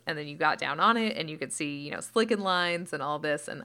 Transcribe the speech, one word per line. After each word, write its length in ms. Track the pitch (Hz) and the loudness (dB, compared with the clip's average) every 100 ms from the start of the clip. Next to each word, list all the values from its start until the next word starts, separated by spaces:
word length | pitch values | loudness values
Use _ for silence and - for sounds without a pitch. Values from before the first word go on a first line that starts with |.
| - | -6
And 100 | 156 | -6
then 80 | 147 | -6
you 80 | 147 | 0
got 220 | 156 - | 2 2
down 200 | 135 151 | -2 4
on 160 | 202 233 | 4 6
it, 220 | 220 - | 2 -2
and 120 | 160 | -4
you 80 | 156 | -6
could 140 | 131 | -6
see, 280 | - 147 143 | -4 -4 -4
you 120 | 143 | -6
know, 80 | - | -8
slicken 400 | - 220 226 208 | 0 2 2 2
lines 540 | 190 180 175 175 175 | 2 2 2 0 -2
and 100 | 147 | -4
all 160 | 139 151 | -2 0
this. 300 | 151 147 - | 0 0 -2
And 140 | 147 | -10